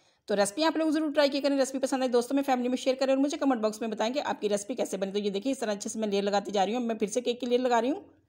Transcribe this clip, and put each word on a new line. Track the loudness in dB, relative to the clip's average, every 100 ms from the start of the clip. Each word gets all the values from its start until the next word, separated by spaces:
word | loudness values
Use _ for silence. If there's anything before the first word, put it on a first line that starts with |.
| _ _ -2
तो | 2
रेसिपी | 2 2
आप | 0 2
लोग | 0
ज़रूर | 2 0
ट्राई | 2 2
किया | 2
करें। | 2 2
रेसिपी | 0 0
पसंद | -2 0
आए | 2
दोस्तों | 2 2 0
में, |
फैमिली | 2 0 0
में | 0
शेयर | 0 0
करें | 2
और | 2
मुझे | 2 2
कमेंट | 0 2
बॉक्स | 0 -2
में | -6
बताएं | -2 -2
कि | -2
आपकी | -4 -4 -2
रेसिपी | -2 -2 -6
कैसे | -4 -4
बनी। | -4
तो | -2
ये | -2
देखिए | -2 -2
इस | -2
तरह | -2
अच्छे | -4 -6
से | -4
मैं | 0
लेयर | 0
लगाती | 2 0 0
जा | 0
रही | 2 0
हूँ। |
मैं | -2 -2
फिर | -2
से | -2
केक | -2 -4
की | 0
लेयर | 0
लगा | 2 2
रही | 2
हूँ, | -2 -8 _